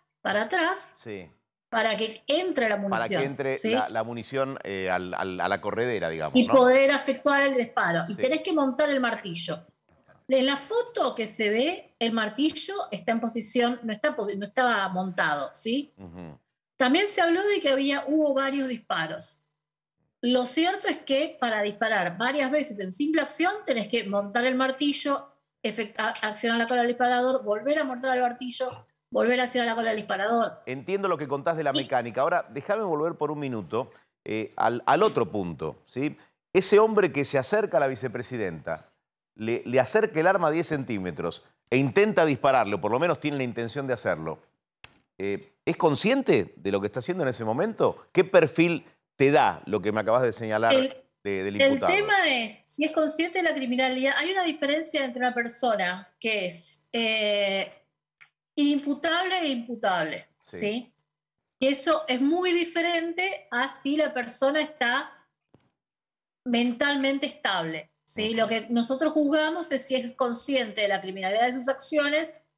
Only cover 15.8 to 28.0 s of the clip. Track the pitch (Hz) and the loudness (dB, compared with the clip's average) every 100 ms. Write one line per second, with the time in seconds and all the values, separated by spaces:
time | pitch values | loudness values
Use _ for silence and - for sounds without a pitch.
15.8 | 285 - 92 87 82 - _ _ _ - | -4 -16 -18 -14 -16 -18 _ _ _ 0
16.8 | 254 320 403 392 339 339 415 392 285 269 | 2 4 2 2 2 2 2 0 2 2
17.8 | 277 277 - 311 294 269 269 277 262 226 | 2 -2 0 2 2 2 0 -2 -4 -6
18.8 | - 175 160 156 - - _ _ _ _ | -4 -4 -4 -6 -12 -14 _ _ _ _
19.8 | _ _ _ _ 240 247 240 320 339 392 | _ _ _ _ 0 2 2 2 2 0
20.8 | 403 - - 269 311 - 240 214 208 208 | -2 -4 0 0 0 -2 -2 0 -2 -2
21.8 | 220 208 175 180 247 285 262 294 - 202 | 0 0 0 -2 -2 0 0 0 -2 -6
22.8 | 185 185 294 311 269 - 349 415 - 233 | -8 -2 0 0 0 0 0 0 -2 -2
23.8 | 202 233 196 202 202 233 247 254 262 262 | 0 -2 0 -2 -2 0 2 2 0 0
24.8 | 294 269 294 277 - _ _ _ 220 220 | 0 0 0 -2 -6 _ _ _ -6 -4
25.8 | 214 - 220 - 214 214 233 233 233 247 | -6 -4 -4 -2 -6 -2 -2 0 2 2
26.8 | 240 240 247 247 254 262 208 214 269 302 | 0 2 2 2 2 0 0 -2 0 0
27.8 | 277 247 | 0 -4